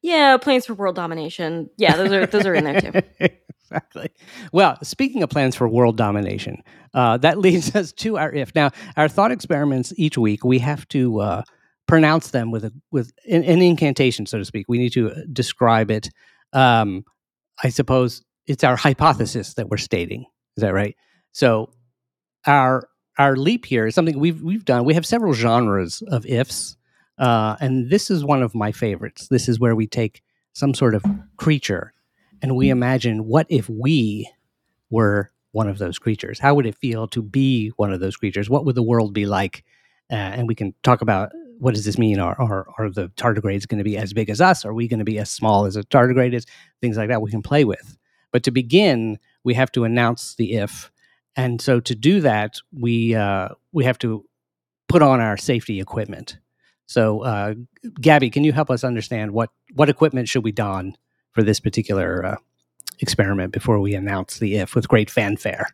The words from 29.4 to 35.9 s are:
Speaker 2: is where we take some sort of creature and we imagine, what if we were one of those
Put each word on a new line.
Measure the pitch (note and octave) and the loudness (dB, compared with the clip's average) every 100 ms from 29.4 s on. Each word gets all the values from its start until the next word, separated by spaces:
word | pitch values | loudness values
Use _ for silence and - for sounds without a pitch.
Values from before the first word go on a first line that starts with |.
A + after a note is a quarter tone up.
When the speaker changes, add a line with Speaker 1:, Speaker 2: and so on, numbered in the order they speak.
| - | 0
Speaker 2:
is | A2+ | 0
where | A#2+ A2+ | 2 2
we | A2 | -2
take | - A2+ _ _ _ _ | -2 -4 _ _ _ _
some | - C#3 | -4 -2
sort | C3 B2+ G#2+ | 2 2 2
of | G3+ G3+ - _ | -2 -4 -8 _
creature | - D3 - F#2+ - _ _ _ _ _ | 0 0 0 -6 -8 _ _ _ _ _
and | C3+ B2+ | -2 2
we | C3+ | 2
imagine, | B2+ B2 C3 A#2 A2 A2 | 2 2 0 0 -4 0
what | C#3 D#3+ | 0 2
if | C#3+ G#2+ | -2 -2
we | A2 B2 D#3 A2 G#2+ G#2+ _ _ _ _ _ _ | -4 0 2 0 -4 -10 _ _ _ _ _ _
were | A2+ G#2+ G2+ G2+ _ _ | 2 4 2 -2 _ _
one | A2 G#2+ | -4 -2
of | G2 | -2
those | F#2 | -6